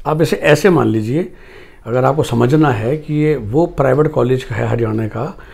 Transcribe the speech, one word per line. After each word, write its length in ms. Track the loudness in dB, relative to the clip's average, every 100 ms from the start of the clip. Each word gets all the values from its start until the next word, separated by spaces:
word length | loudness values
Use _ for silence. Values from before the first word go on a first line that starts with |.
| -4
आप 160 | 0
इसे 140 | 0 2
ऐसे 340 | 2 4 4
मान 180 | 4 2
लीजिए, 460 | 0 -2 -2 -4 -10 -20 -20 -20 -16 -4
अगर 200 | 0 0
आपको 180 | 0
समझना 460 | 0 0 2 4 2
है 280 | 0 -2 -4
कि 160 | -4
ये 220 | -2 0 -2
वो 300 | -2 0 0
प्राइवेट 420 | 0 2 2 2
कॉलेज 380 | 0 0 0 -4
है 160 | -4 -2
हरियाणा 400 | -2 -2 -2 -4
का 320 | -6 -8 -10 -20